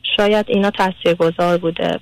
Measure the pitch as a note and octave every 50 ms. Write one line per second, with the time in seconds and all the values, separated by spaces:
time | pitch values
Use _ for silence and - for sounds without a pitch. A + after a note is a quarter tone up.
0 | - - - - G#3 G3+ G#3 G#3+ G#3 - - G3+ G3 G3+ G3+ - F#3+ F#3 F#3 -
1 | - E3+ E3+ F3 E3+ E3 E3 - F3 F3 F3 E3+ F3+ E3 E3 - F3 E3+ E3 -